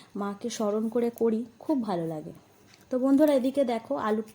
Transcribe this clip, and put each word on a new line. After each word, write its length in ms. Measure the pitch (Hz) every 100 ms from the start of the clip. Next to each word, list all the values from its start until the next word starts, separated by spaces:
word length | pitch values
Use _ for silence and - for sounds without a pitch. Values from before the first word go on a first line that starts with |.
| - 202
মাকে 340 | 202 202 233
স্মরণ 400 | - 214 214 220
করে 200 | 240 240
করি, 360 | 233 226 220 247 -
খুব 240 | - 277
ভালো 240 | 226 175 165
লাগে। 240 | 156 160 - _ _ - - -
তো 100 | 254
বন্ধুরা, 340 | 269 277 302
এদিকে 300 | 277 262 277
দেখো 320 | 247 226 - 285
আলু 260 | 220 214 214